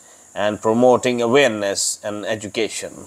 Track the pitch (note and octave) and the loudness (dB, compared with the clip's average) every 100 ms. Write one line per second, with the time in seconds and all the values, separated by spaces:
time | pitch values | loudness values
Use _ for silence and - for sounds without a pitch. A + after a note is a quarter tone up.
0 | - - _ F2+ G#2 G#2 A2 A2+ B2+ A#2+ | -14 -20 _ -4 -4 -2 0 4 6 4
1 | B2+ A#2+ A#2 C3+ C3+ G#2+ G2+ G2 - - | 2 0 2 4 4 2 -2 -2 -4 -6
2 | G#2+ G#2 F#2+ A2 G#2 A#2 G#2 - F2 - | -8 -8 -6 -6 -6 -4 -4 -6 -12 -14